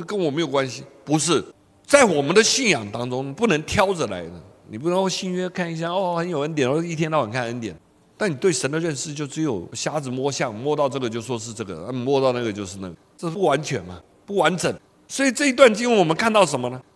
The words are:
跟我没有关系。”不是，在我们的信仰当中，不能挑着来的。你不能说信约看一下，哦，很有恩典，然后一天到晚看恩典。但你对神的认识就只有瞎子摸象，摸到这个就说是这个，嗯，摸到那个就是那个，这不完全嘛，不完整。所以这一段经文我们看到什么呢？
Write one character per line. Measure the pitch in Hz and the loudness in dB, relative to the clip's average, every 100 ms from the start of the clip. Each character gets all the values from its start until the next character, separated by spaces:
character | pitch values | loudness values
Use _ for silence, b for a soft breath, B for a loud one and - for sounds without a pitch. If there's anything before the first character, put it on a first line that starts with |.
跟 | 165 208 | -4 -2
我 | 165 | 0
没 | 143 | 0
有 | 160 | 0
关 | 139 131 | 0 -2
系。” | 117 135 - - | -6 -16 -14 0
不 | 151 | 0
是， | 147 139 - - _ _ - | 4 2 0 -10 _ _ 4
在 | 285 | 6
我 | 233 147 | 6 4
们 | 139 185 | 4 4
的 | |
信 | 226 - 240 | 4 4 2
仰 | 139 104 | 0 -2
当 | 117 123 | -6 -4
中， | 127 139 | -4 -6
不 | 139 226 | -2 2
能 | 151 | 2
挑 | 156 - 190 | 0 2 2
着 | 175 113 | 0 -4
来 | 92 | -4
的。 | 85 87 98 - - | -8 -14 -20 -20 -14
你 | 107 | -6
不 | 160 | -2
能 | 180 | 0
说 | 190 | 0
信 | - 185 | -2 -4
约 | 180 180 | -4 -4
看 | 185 170 | -4 -6
一 | 160 | -4
下， | 165 | -4
哦， | 185 185 170 | -2 -2 -2
很 | 175 | -2
有 | 151 | -2
恩 | 151 | -2
典， | 151 123 | 0 0
然 | 151 | 0
后 | |
一 | 170 | -2
天 | 160 160 | -2 0
到 | 156 | 0
晚 | 110 | 0
看 | 127 117 | -2 -4
恩 | 120 | -4
典。 | 107 80 _ _ _ - | -8 -10 _ _ _ -4
但 | 214 | -4
你 | 131 | 0
对 | 190 | 0
神 | 151 135 | 0 -2
的 | 156 | -2
认 | 170 | -4
识 | 139 156 | -4 -6
就 | 147 143 | -8 -8
只 | 156 | -4
有 | 156 98 - | -2 -2 -6
瞎 | 110 156 151 | -8 -4 -4
子 | 131 | -4
摸 | 127 139 | -2 -2
象， | 131 139 | 0 -4
摸 | 107 139 151 | -2 -2 0
到 | 139 | 0
这 | 131 | 0
个 | 120 | -4
就 | 117 | -4
说 | 110 120 | -6 -6
是 | 113 | -6
这 | 110 | -10
个， | 98 80 95 | -8 -8 -8
嗯， | 127 | -4
摸 | 123 139 | 0 4
到 | 135 | 4
那 | 120 | 2
个 | 117 | -2
就 | 101 95 | -4 -8
是 | 95 | -8
那 | 95 | -12
个， | 82 _ - | -12 _ -10
这 | 170 | -8
不 | 170 | 0
完 | 175 139 | 2 2
全 | 143 123 87 | 0 -6 -6
嘛， | 87 - _ - | -14 -18 _ -4
不 | 202 | 0
完 | 156 180 | 2 2
整。 | 147 101 _ _ - | -2 -4 _ _ -10
所 | - 269 | 0 0
以 | |
这 | 233 285 | 2 2
一 | |
段 | 254 254 | 8 6
经 | 208 240 | 6 2
文 | 220 | 4
我 | |
们 | 160 | 4
看 | 160 226 | 4 4
到 | 214 175 | 6 4
什 | 131 | 2
么 | 123 | -4
呢？ | 127 - | -8 -14